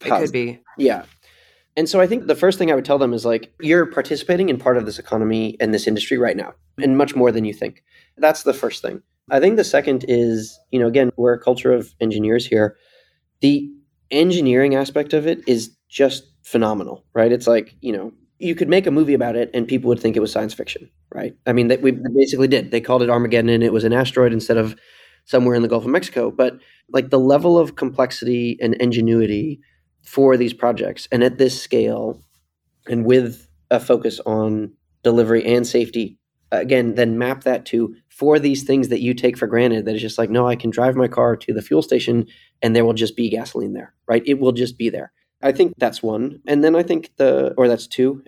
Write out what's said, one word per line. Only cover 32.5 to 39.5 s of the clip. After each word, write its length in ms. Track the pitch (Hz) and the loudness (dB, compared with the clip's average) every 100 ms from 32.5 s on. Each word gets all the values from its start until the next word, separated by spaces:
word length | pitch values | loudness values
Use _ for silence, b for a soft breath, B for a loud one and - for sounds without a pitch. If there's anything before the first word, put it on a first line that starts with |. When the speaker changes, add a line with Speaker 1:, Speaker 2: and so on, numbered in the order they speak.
| _ _ _ - | _ _ _ -6
Speaker 1:
and 160 | 117 | -4
with 420 | 117 127 117 120 _ _ - | 4 2 2 -8 _ _ -4
a 80 | 120 | -4
focus 400 | - 120 117 - 113 | 0 0 0 -6 -4
on 460 | 110 107 107 101 _ _ _ | -2 -2 -4 -6 _ _ _
delivery 400 | 120 117 110 113 | 2 2 4 2
and 220 | 113 120 120 | 2 0 2
safety, 520 | 123 113 117 104 - _ _ - | -2 -2 -4 -8 -10 _ _ -6
again, 440 | 98 127 131 117 | -4 0 0 0
then 240 | 110 113 113 | 0 0 0
map 260 | 123 135 | -4 -4
that 220 | 131 123 - | -4 -4 -2
to, 280 | 117 113 B B | -2 -2 B B
for 300 | - 143 151 | -4 2 2
these 260 | 143 139 | 2 -2
things 240 | 135 135 123 | 0 0 0
that 120 | 113 | -2
you 140 | 120 | -2
take 220 | 123 123 120 | 0 -2 0
for 100 | |
granted, 380 | 110 | -2